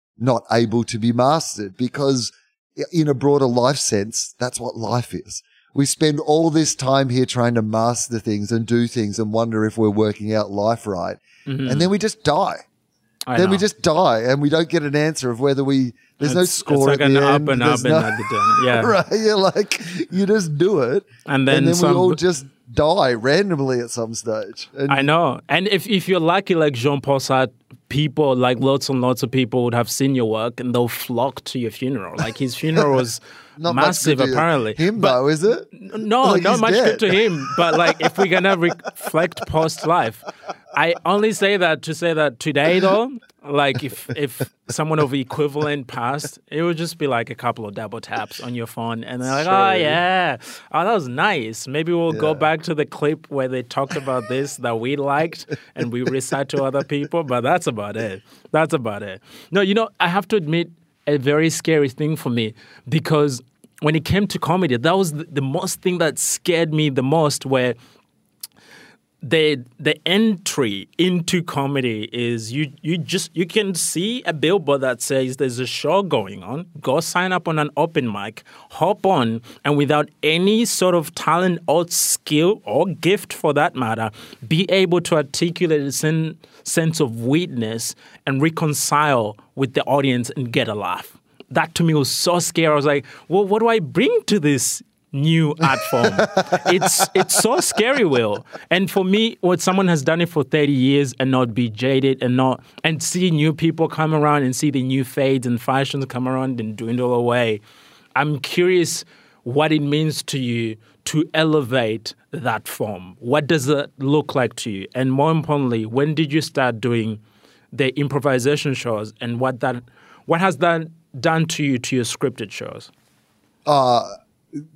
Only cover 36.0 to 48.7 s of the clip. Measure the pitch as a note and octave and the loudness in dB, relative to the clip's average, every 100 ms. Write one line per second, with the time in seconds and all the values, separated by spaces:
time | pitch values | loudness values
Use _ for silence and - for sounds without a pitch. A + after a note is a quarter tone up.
36 | G#3+ A#3+ C4 F#3 F3+ - A3 G#3 A3 - | 0 2 4 4 4 2 4 4 4 2
37 | G#3 F#3+ A3 D#3+ C3+ - E3+ D#3+ E3+ - | 2 4 2 0 -4 0 2 4 2 2
38 | D#3+ - G3 F3+ F#3+ F#3 F3 E3+ A#3 - | 0 0 2 2 2 2 0 -2 -10 -12
39 | - D#3 F3 - A3+ D#3+ D#3+ - D#3+ F3 | -4 0 0 -4 -4 -2 -2 -2 0 2
40 | A2+ - - - - - - D3+ D#3+ E3+ | 0 -4 -14 -16 -16 -16 -6 0 0 0
41 | E3 G3+ A3 G#3 G3 G3+ F3 D#3 D#3+ D#3 | 0 2 0 2 0 2 2 0 -4 -4
42 | E3+ D#3 D3 A#2 D#3 C#3+ D#3 F3+ F#3+ G3+ | -2 0 0 -2 -2 0 2 4 4 2
43 | B3 B3 _ _ C#3+ C#3+ C#3+ B2 B2+ A#2 | 0 -6 _ _ -4 0 2 0 -4 -10
44 | - C3 C#3+ - C3 _ - B2+ D#3 D#3 | -10 -6 -6 -6 -10 _ -10 -6 -2 0
45 | C#3+ C#3 B2+ - D3 C#3+ D3+ D3 B2 B2+ | 0 0 -4 -2 -2 -2 -2 -4 -6 -6
46 | A#2 C#3+ - - - D3 E3+ D#3+ E3 E3 | -4 -4 -8 -14 -10 -4 -2 -2 -6 -4
47 | C#3+ A#2+ A#2 A#2+ B2 A#2+ G#2 G2+ A2 A2+ | -2 -2 -4 -6 -6 -4 -8 -10 -10 -12
48 | - A2 G#2+ - B2 A#2+ A#2 | -10 -8 -8 -12 -10 -10 -10